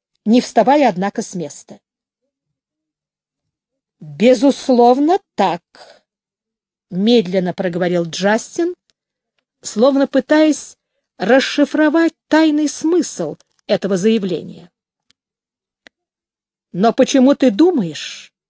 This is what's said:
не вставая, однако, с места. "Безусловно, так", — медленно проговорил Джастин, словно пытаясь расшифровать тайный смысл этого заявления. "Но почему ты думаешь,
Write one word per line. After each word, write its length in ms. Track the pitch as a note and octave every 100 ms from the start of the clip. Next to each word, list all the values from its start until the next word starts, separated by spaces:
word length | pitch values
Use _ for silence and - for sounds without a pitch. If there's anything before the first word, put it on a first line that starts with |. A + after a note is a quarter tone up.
| _ _
не 160 | G#3 A#3+
вставая, 480 | - A#3 G#3 D4 B3+
однако, 360 | F3+ G3 -
с 100 | G3+
места. 460 | F3+ D3 - - G#3 _ _ _ _ C#4 _ _ _ _ D#4 D#4 _ _ _ _ _ _ _ _ _ _ _
"Безусловно, 1200 | D3+ C#3+ A3+ B3+ C#4 - - A#3+ A#3+ B3+ D4 F#4+ _
так", — 300 | - F#3+ E3+ _ _ - _ _ _ _ _ _ _ _ _ -
медленно 640 | F3+ G#3+ A#3+ F3+ F#3+ F3+ -
проговорил 480 | F#3+ E3+ F3+ F3
Джастин, 720 | E3+ E3 G3 A3+ - - E4+ F4+ _ _ _ _ _ _ _ _
словно 440 | - G#3 C4 C#4 C#4
пытаясь 720 | C4+ - D4+ D#4 C#4+ - - _ _ _ -
расшифровать 960 | F#3 C4 C4 - C#4+ D4 D#4 D#4+ E4 _ -
тайный 420 | D4+ D#4+ D4 D4
смысл 680 | - D#4 F4 B3+ - D#3 E3 _ _ -
этого 320 | G3 F#3+ G3
заявления. 720 | G#3 A3 F#3 D#3+ - E3+ E3+ _ _ _ _ _ _ _ _ _ _ _ _ _ _ _ _ _ _ _ _
"Но 220 | F3 A3+
почему 400 | A3 C4 C4+ B3+
ты 160 | C#4+ C4
думаешь, 840 | G3+ E4+ E4 F3 D3 - - - _